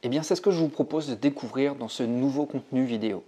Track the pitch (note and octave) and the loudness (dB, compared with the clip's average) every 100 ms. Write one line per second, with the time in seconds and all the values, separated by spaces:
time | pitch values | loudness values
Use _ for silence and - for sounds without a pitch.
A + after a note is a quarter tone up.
0 | B2 C#3 D#3 F3+ G#3 F3 D#3+ - C#3 F3+ | 0 -2 0 2 4 4 2 0 0 0
1 | C#3+ A#2 C#3+ C#3 B2 B2 C#3 C#3 A#2 - | -2 0 0 0 -6 0 0 0 -8 -4
2 | A#2+ A#2+ C3+ C3+ D3 C3+ - B2+ C3 A2+ | 0 2 2 0 -2 -4 -2 0 2 0
3 | A2 F#2+ | -2 -4